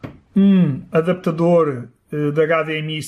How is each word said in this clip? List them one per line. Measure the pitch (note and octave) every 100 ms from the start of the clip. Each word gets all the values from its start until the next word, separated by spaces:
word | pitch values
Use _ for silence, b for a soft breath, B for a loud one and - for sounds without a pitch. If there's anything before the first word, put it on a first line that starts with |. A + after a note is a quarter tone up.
| B - _ -
um | G3 F#3+ D#3 C3 -
adaptador, | E3 E3 F3+ F3+ D#3+ E3+ E3+ D#3 B2+ A#2 _ _
eh, | D3+ D3
de | D3
H | D#3 E3
D | D#3 D#3
M | D#3
I, | D#3